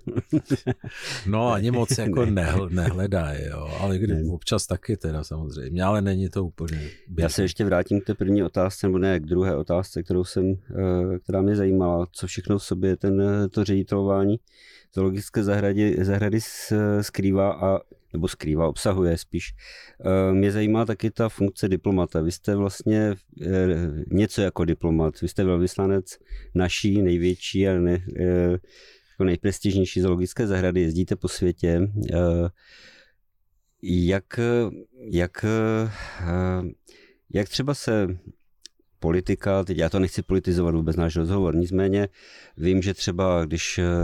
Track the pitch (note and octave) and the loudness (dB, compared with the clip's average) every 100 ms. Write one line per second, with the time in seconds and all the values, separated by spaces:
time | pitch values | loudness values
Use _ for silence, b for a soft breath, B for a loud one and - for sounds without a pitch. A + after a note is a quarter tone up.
0 | - - - D#3 - C3 - - - - | -4 -6 -2 -2 -2 -4 -4 -6 -10 -14
1 | - - F#2+ G#2+ A#2+ G#2 A2 B2 A#2 A#2 | -12 -8 -2 0 2 2 2 0 0 0
2 | G#2+ F#2 A2+ G2 E2 F#2 F2+ F2 E2+ F2+ | 0 2 2 2 2 0 0 0 0 0
3 | G2+ F#2+ D#2 D2 D2 D2 D2+ D2+ G2 F#2 | 0 0 -2 -4 -6 -8 -8 -4 -2 0
4 | G#2 D#2+ D#2+ F2 - G#2+ - F2+ - G#2 | 2 0 0 -4 -2 -2 -2 -4 -4 -4
5 | E2 D2+ - D#2 D2+ C#2 C2+ E2+ F#2+ G#2 | -4 -4 -6 -8 -8 -8 -6 -2 0 2
6 | G2 F#2 F#2 G2 F2+ - D#2+ D#2 D2+ - | 0 0 -2 -2 -6 -6 -6 -6 -8 -14
7 | - F2 E2 - F#2 - G2+ F2+ F#2 G2+ | -8 -2 0 0 0 0 2 2 2 0
8 | - G2+ F#2+ G2+ F2 - F#2 - G2 F#2 | 0 -2 2 2 2 0 -2 0 0 2
9 | F#2+ F2 D#2 F2 F#2+ D2 D#2 F2 F#2+ F2+ | 2 0 0 0 2 0 0 -2 -2 -6
10 | E2+ F2+ F2+ G2 F#2+ F#2+ - F#2+ F#2 F2+ | -2 -2 0 0 0 -2 -6 -4 0 0
11 | F#2 F2+ - F#2+ G2 G#2 F#2+ F#2+ F2+ E2+ | 0 -4 -2 0 2 2 2 2 2 0
12 | F2+ - F#2 - F#2+ G2+ - F#2 F#2+ F2+ | -2 -6 -8 -6 -2 -4 -2 -2 0 0
13 | G2+ G2 G2+ G#2 G2 - G#2 F#2+ F#2 G2+ | 0 2 2 0 0 0 0 0 0 0
14 | G2 G2 G2 A2+ - B B B B F#2+ | 2 2 2 0 -4 B B B B -2
15 | F#2+ G2 - A2+ G2+ G2+ G2+ G2+ G#2+ - | 0 -2 -4 -2 0 2 2 2 2 2
16 | F#2+ G2 G#2 A2+ - - - G#2+ G#2 G#2 | 2 0 0 0 -2 -10 -2 0 2 0
17 | G2+ - G2 F#2+ G2 - F#2+ F#2+ - - | -2 -2 2 2 2 2 0 0 -4 -20
18 | _ E2+ F2+ - D2+ D2+ D#2+ D2 A2 F#2+ | _ -4 -4 -4 -2 0 0 0 -2 2
19 | F2 E2 - - - B B B B - | 2 0 -4 -8 -8 B B B B -8
20 | F#2 F#2+ F#2+ F#2+ G2+ G#2 G#2+ A2 A2 G#2 | 0 2 2 2 2 2 2 2 0 -2
21 | A2 - A2+ - G2 - G#2 F#2 G2+ F#2+ | -2 0 -2 0 -2 0 -2 0 2 2
22 | F2 E2 D#2+ - - G2+ G2 - A2 G#2+ | 2 0 -2 -2 0 0 0 -2 0 2
23 | G#2+ F#2+ _ - D#2+ F#2+ F#2 E2 F2 D2+ | 2 -2 _ -8 -2 2 2 2 -2 -4
24 | - F#2 G#2 - G2 - E2+ E2 E2+ D#2+ | -2 0 2 0 -2 0 0 0 2 2
25 | D#2+ - E2+ - F#2+ F2 F2+ - F#2+ G2 | 0 -2 -4 0 0 2 0 0 0 0
26 | - - B B B F2+ F2+ - G#2 G2+ | -2 -12 B B B -2 0 0 0 2
27 | F#2 F2 F2+ F2+ - F#2+ G2 F2+ F2 F2 | 2 2 0 -2 -4 0 2 2 2 0
28 | F#2 - F2+ F2+ F2 F2+ B B B B | -2 -2 0 2 2 0 B B B B
29 | B - F#2+ F2 G2+ F#2+ G#2 F#2+ F#2 F#2 | B -2 0 0 -2 -2 0 2 0 2
30 | F#2 F2+ F2+ - A2 F#2 F#2 F2+ E2 E2 | 2 2 0 -2 0 0 2 2 2 0
31 | F2+ G2+ F#2 - F2+ E2+ F2 E2+ G2+ G#2 | -2 -2 -4 -2 -2 0 2 2 0 -2
32 | - E2+ F2 E2+ F2 B B B B B | -2 0 2 2 -2 B B B B B
33 | B B _ _ _ _ _ _ F2+ F2+ | B B _ _ _ _ _ _ -2 2
34 | F2 F#2+ - - A#2 A#2+ A2 - - B2+ | 2 0 -2 -2 0 2 0 -4 -16 -18
35 | A#2 E2+ F2 - G#2+ A2+ A2 A2 A2+ G2+ | -4 -2 -2 -2 0 2 2 0 -2 -6
36 | - - F2 F2 F#2 F#2 F2+ - - B | -12 -8 -4 -2 0 -2 -6 -10 -20 B
37 | B B - G2 G2+ - C3+ C#3+ - A2 | B B -6 -4 -2 -2 -4 -4 0 0
38 | F#2 F2+ - - _ _ - _ _ _ | 0 -4 -12 -20 _ _ -20 _ _ _
39 | E2 F2 - G2 G2+ G2 F#2 E2 E2 G2+ | 0 0 0 -2 0 0 0 0 0 0
40 | F#2 - - F#2+ F#2 F2 E2+ E2 D#2+ D#2+ | 0 -2 -2 0 2 0 2 2 0 0
41 | E2 E2 E2 G2 F2+ D#2 F2 F#2+ G2 G2+ | 0 0 0 0 2 2 0 2 2 2
42 | G2+ B B B B - E2+ F#2+ F#2 F#2 | 0 B B B B -4 0 2 0 -2
43 | - F2 F#2 F2 D#2+ E2 - - F2 E2+ | -4 0 2 2 0 -2 -4 -2 0 2